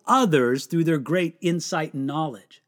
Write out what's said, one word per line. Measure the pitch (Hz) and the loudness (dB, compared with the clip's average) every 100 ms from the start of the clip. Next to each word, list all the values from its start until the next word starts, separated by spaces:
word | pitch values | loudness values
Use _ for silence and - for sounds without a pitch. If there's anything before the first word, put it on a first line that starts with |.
| - | 0
others | 262 240 151 120 131 - | 2 4 4 2 0 -2
through | 170 | 0
their | 165 160 | 2 0
great | 120 180 170 - | 0 0 -2 -2
insight | 175 175 - 170 156 | -4 -2 -4 -4 -4
and | - 135 | -4 -4
knowledge. | 147 156 107 _ - | -4 -6 -8 _ -20